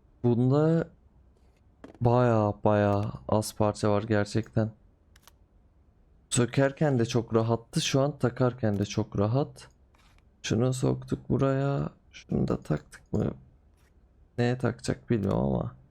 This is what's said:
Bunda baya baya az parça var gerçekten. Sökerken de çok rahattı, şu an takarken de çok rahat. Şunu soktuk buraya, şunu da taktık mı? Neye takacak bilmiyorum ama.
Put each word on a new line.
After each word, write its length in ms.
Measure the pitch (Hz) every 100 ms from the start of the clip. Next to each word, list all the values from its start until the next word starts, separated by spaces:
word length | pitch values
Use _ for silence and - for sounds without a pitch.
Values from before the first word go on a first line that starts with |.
| _ _
Bunda 640 | 123 117 127 143 156 165 - - _ _ _ _ _ _ _ _ - -
baya 520 | 120 120 123 113 104 101
baya 480 | 107 104 104 101 110 - -
az 280 | 107 107 -
parça 340 | 107 104 107
var 120 | 104
gerçekten. 680 | 110 107 104 113 110 - 110 - _ _ _ _ - _ _ _ _ _ _ _ _ _ _
Sökerken 720 | - 120 139 139 139 156 131
de 60 | 117
çok 300 | 123 113 113
rahattı, 460 | 113 117 - -
şu 200 | - 139
an 180 | 139 147
takarken 600 | 123 - 127 120 110 101
de 60 | 101
çok 340 | - 107 -
rahat. 480 | 104 127 151 - - _ _ _ _ - _ _
Şunu 300 | - 110 127
soktuk 560 | 131 135 127 - 127 -
buraya, 600 | 127 135 135 139 139 147 - _
şunu 360 | - - - -
da 160 | -
taktık 500 | - 151 - - -
mı? 200 | - - - - _ _ _ _ _ _ _ _ -
Neye 180 | 120 127
takacak 520 | 120 - - - -
bilmiyorum 300 | 117 98 60
ama. 360 | 67 62 120 - -